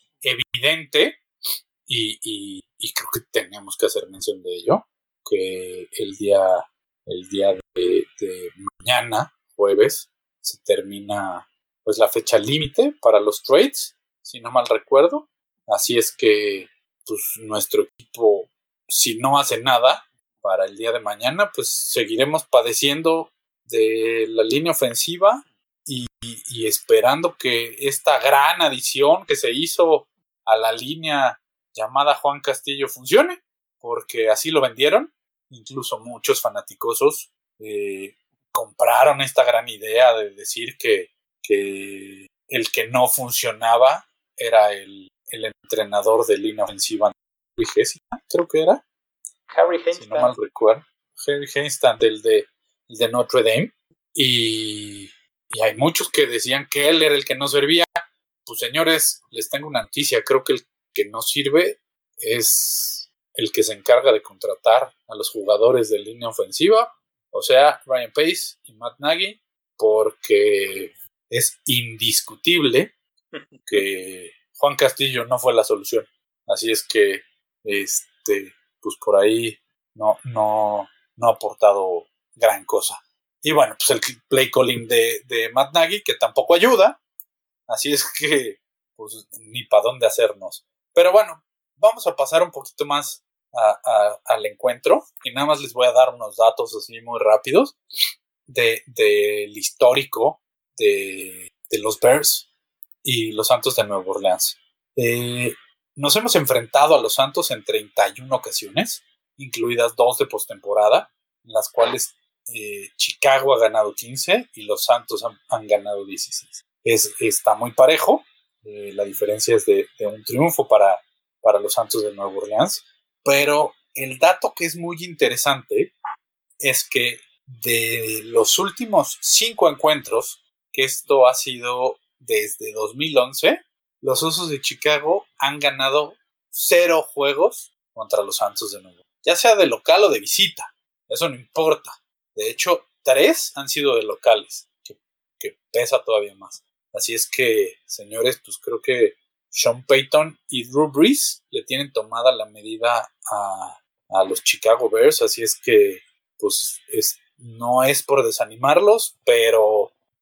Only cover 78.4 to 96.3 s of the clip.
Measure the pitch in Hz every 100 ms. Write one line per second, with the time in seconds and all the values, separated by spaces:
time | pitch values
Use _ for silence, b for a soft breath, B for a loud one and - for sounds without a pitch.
78.4 | 95 _ _ _ - - - 101 104 113
79.4 | 113 113 _ _ _ - 107 - 127 113
80.4 | 107 107 104 104 98 _ _ - 117 -
81.4 | 104 - 107 98 95 87 - _ _ _
82.4 | 113 101 - 98 - - _ _ _ _
83.4 | 147 151 127 - - 120 - 120 _ 135
84.4 | 131 127 135 117 113 120 117 107 - 117
85.4 | 113 127 135 - 147 202 - 120 - -
86.4 | - 170 233 226 196 - _ _ _ _
87.4 | _ _ - 113 139 143 - - 151 143
88.4 | 117 - _ _ _ - 107 113 - -
89.4 | 110 117 117 104 113 123 110 - 110 101
90.4 | 92 - _ _ _ 170 175 202 214 160
91.4 | _ _ _ _ 214 233 170 - 135 165
92.4 | 170 - - - 147 143 139 - _ _
93.4 | _ 120 107 - - 107 104 104 - 113
94.4 | 107 - 127 123 156 285 - _ 131 123
95.4 | 147 147 135 123 123 120 127 120 107